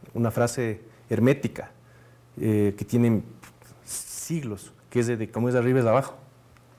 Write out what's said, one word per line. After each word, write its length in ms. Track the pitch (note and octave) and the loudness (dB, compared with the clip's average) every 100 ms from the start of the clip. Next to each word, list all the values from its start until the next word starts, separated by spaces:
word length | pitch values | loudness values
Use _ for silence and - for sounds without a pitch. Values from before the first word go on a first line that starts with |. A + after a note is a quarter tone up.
| - | -10
una 180 | A2+ A#2 | -2 -2
frase 480 | A#2+ A#2+ - A2+ G#2 - - - | 0 -2 -2 -4 -6 -12 -16 -4
hermética, 600 | A2 B2 C3+ - - - - - - - - - - | 2 2 2 -2 -8 -16 -18 -20 -20 -20 -20 -18 -4
eh, 340 | A2 G#2 G#2 G2+ | 0 2 2 0
que 80 | |
tiene 380 | - A#2+ A#2 G#2+ - - - - - - | -2 2 4 2 -2 -16 -20 -20 -20 -20
siglos, 880 | - - - - - E3 B2+ G2 - - - | -12 -12 -10 -12 -6 -6 -6 -10 -12 -20 -4
que 80 | B2 | -2
es 80 | A#2 | 0
de, 100 | A2+ | -2
de 140 | G#2 | -4
cómo 160 | A2+ B2 | -2 0
es 80 | |
de 60 | B2+ | 2
arriba 180 | A#2+ C3 | 2 4
es 60 | |
de 60 | A#2 | 4
abajo, 260 | A#2+ C3+ - - _ _ - - | 4 2 -10 -20 _ _ -20 -20